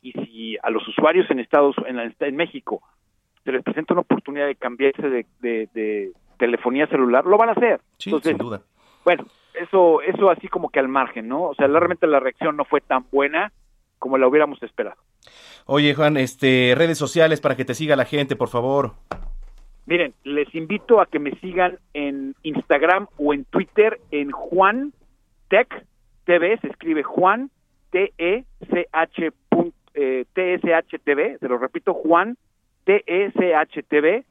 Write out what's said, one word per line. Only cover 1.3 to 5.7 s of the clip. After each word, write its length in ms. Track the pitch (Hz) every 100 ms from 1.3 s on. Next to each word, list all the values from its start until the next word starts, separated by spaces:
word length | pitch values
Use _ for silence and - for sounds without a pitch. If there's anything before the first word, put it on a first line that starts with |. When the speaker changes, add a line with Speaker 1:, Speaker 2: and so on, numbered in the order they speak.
Speaker 1:
en 100 | 135
Estados, 360 | 113 147 143 - 120
en 100 | 123
la, 140 | 117 _
en 160 | 143 139
México 440 | 165 135 - 107 _ _ _ _ _ _
se 80 | -
les 100 | 131
presenta 300 | - - 156
una 80 | 180
oportunidad 460 | - 113 - 143 143
de 80 |
cambiarse 480 | 135 127 120 139 135
de, 240 | 147 123 110 _
de, 280 | 120 113 110